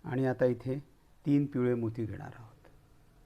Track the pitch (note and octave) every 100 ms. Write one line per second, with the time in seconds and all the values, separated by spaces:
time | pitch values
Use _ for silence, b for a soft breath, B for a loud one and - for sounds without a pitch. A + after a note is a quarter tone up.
0 | - B2+ C3+ C3+ B2+ A#2 B2+ C3+ - -
1 | _ - D3+ C#3+ C#3+ B2+ B2 A#2+ A2+ A#2
2 | G#2+ F#2+ G2+ - A2+ - - - - -
3 | - -